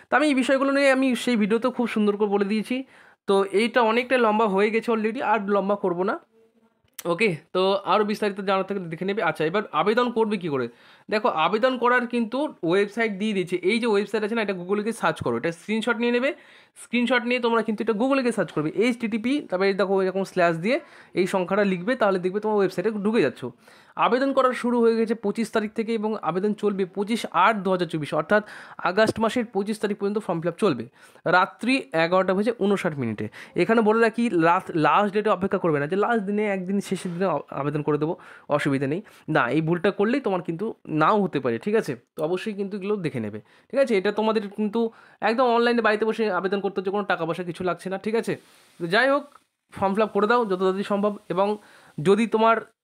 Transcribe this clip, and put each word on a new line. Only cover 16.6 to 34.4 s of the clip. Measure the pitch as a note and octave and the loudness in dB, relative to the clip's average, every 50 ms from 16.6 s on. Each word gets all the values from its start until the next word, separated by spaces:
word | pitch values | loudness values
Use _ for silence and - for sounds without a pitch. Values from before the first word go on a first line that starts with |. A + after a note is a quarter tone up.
| - _ _ - - | -20 _ _ -20 -12
স্ক্রিনশট | - - A#3+ A#3+ A#3 C4 A#3+ A3+ | -4 -2 0 2 2 2 0 2
নিয়ে | A#3+ B3 B3 | 0 -2 0
তোমরা | A#3 A#3 A#3 A3+ | 0 0 0 0
কিন্তু | A3+ - G#3+ - A3+ | 0 -2 -2 -2 -2
এটা | A3 A3+ | -2 0
Google-এ | G3 B3 C4+ C#4 C4+ | 0 2 2 2 2
গিয়ে | B3 A#3+ | 2 0
সার্চ | A3 G#3 F3 D3 | 0 -2 -2 -2
করবে, | - D#3+ D3 D#3 - | -2 -4 -4 -2 0
এইচটিটিপি, | F3 A3 B3+ A#3+ B3 A#3 G#3 A3 A3 G#3+ B3 C#4+ D4 - - | 0 0 0 0 -2 -4 -4 -4 -2 -2 -2 -2 -2 -4 -4
তারপরে | F#3 F#3 F#3+ G3 G3 | -2 0 0 0 2
দেখো | F#3 G3+ F#3 G3 F#3+ | 0 0 0 2 2
এরকম | F#3+ F#3 F3+ G3 F#3+ | 0 0 0 -2 -4
স্ল্যাশ | - - F#3 F3 E3+ E3 | -2 0 2 2 2 2
দিয়ে | E3 E3 A3 C4+ E4 - - - - - - - | 0 0 0 -2 -2 -4 -8 -20 -20 -18 -6 -2
এই | - G3 | -2 0
সংখ্যাটা | F3 - F#3+ F3+ E3+ F#3+ G#3 G3+ | 0 0 -2 0 0 2 2 2
লিখবে, | G3 F#3 E3+ F3 A3 C4 | 2 0 -2 -2 -2 0
তাহলে | B3 A3+ G3+ F#3+ F#3 | 2 2 2 2 0
দেখবে | E3+ F#3 F3+ G#3 | -2 -2 -4 -2
তোমার | G#3 G#3+ G#3+ | -2 0 0
ওয়েবসাইটে | G#3 G3 F3 - F3+ F3 A3 | 2 2 0 0 0 -2 -2
ঢুকে | A3 G#3 F#3+ G#3+ A3 A#3 | -2 0 -2 0 2 2
যাচ্ছ। | D#3+ B2+ - - - A#2+ - _ _ - - - - _ - | 2 2 0 -4 -12 -12 -12 _ _ -20 -20 -20 -20 _ -4
আবেদন | - D#3 F#3+ A3+ C4 C#4 C#4 C4+ | 0 0 2 2 2 0 0 2
করা | C4+ B3+ B3+ A#3+ | 2 2 2 0
শুরু | - - B3 A#3+ A#3+ | 0 -2 0 2 4
হয়ে | A#3 A3+ A3+ | 4 4 4
গেছে | A3+ A3+ G#3 A#3 | 2 0 0 -2
পঁচিশ | A3+ - G3+ G3+ A#3 A3+ - | -2 -2 -4 -2 -2 -4 -2
তারিখ | - A3+ G#3 G#3 - | -2 -2 -2 -2 -6
থেকে | - A3 G#3+ A#3 | -6 -4 -4 -4
এবং | A3 G#3 A3 A3 - | -2 -2 -4 -4 -4
আবেদন | - D#3+ E3 F#3 F#3+ G#3+ G3+ | -4 -4 -2 -2 -2 -2 -2
চলবে | - - G#3 G3+ F#3+ G3 | 0 -2 -2 0 0 -4
পঁচিশ | F3 - F#3+ G#3 F#3+ A#3+ A3 - - | -4 -4 -6 -4 -4 -4 -6 -6 -2
আট | - E3 F3+ G#3+ A3+ | 0 4 4 4 4
দু | G#3 F3+ G3 | 2 0 0
হাজার | F#3+ F3 F3 | 0 0 0
চব্বিশ, | E3 - D#3+ D3 - E3 | -2 -4 -6 -4 -2 -2
অর্থাৎ | D3+ D#3 - G#3 G#3+ G#3 - - - - - - | -2 0 2 2 2 2 -2 -16 -20 -18 -20 -12
আগস্ট | - - E3+ F#3 G#3 A3 G#3+ G#3+ - | -4 -2 0 2 4 2 2 2 0
মাসের | A3+ G#3+ - B3+ A3+ | 0 0 0 -2 -4
পঁচিশ | A3+ - G3 G3+ G3+ G#3+ G#3+ | -2 -2 -4 -2 -2 -4 -4
তারিখ | - G3 G3+ | -2 -4 -4
পর্যন্ত | - G3+ G3+ G#3 | -2 -4 -2 -2
ফর্ম | A3 G#3 - F3 E3+ | -4 -4 -4 -4 -2
ফিল | D#3+ F3 | -2 -4
আপ | E3 | -2
চলবে, | - - G3 C#3 A#2 A2+ C3 _ _ - - - - - | 0 0 0 0 0 -4 -12 _ _ -20 -20 -16 -6 0
রাত্রি | D#3+ E3+ F3+ F#3+ F#3+ - - - A3+ C4 C4+ - - - | 2 4 4 4 2 -2 -6 -2 0 0 0 -2 -2 0
এগারোটা | D#3+ E3 E3 F3+ F#3 F#3 F#3 F#3+ | 0 2 4 4 2 2 2 0
বেজে | F#3+ G#3 B3 A#3 - | 0 0 0 0 0
ঊনষাট | - G#3 G3+ F#3 - F3 D3+ | 0 0 0 0 -2 -4 -4
মিনিটে। | C#3+ B2 A2+ A2 - G#2+ G#2 - - - - - | -2 -4 -4 -4 -6 -8 -10 -10 -14 -16 -8 -2
এখানে | - F3 E3+ A3+ A#3 | 0 2 4 4 4
বলে | A3 G#3 A3 A3+ | 4 4 4 4
রাখি, | A#3 A3 A3 - A#3 A#3+ | 4 2 2 0 -2 0
লাস্ট, | - E3+ | 2 4